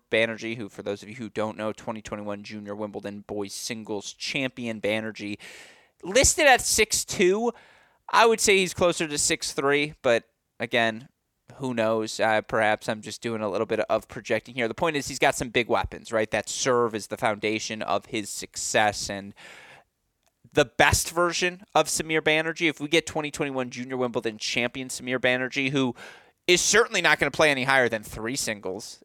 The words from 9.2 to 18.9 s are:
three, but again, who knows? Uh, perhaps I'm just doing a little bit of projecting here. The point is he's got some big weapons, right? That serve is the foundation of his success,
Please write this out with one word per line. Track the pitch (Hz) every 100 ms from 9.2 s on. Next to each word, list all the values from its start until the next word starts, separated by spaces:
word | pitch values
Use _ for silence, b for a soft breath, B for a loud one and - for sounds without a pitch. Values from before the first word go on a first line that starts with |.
| - 165 -
three, | - 139 143 147 151
but | 131 117 - _ _ -
again, | 117 123 113 110 139 _ _ _ - -
who | 135
knows? | 117 110 113 110 -
Uh, | 107 110
perhaps | 104 120 107 107 -
I'm | 110
just | 107 104
doing | 120 113
a | 107
little | 92 110
bit | 110
of | 104 110 -
projecting | 127 104 110 -
here. | 127 113
The |
point | 113 170 147
is | -
he's | 131
got | 143
some | - 131
big | 123 117
weapons, | 107 95 85 -
right? | 113 110
That | 110 -
serve | - 139 123 117
is | 107 -
the | 107
foundation | 120 104 107 107 - 110
of | - 101 -
his | 110 98
success, | - - - - 117 107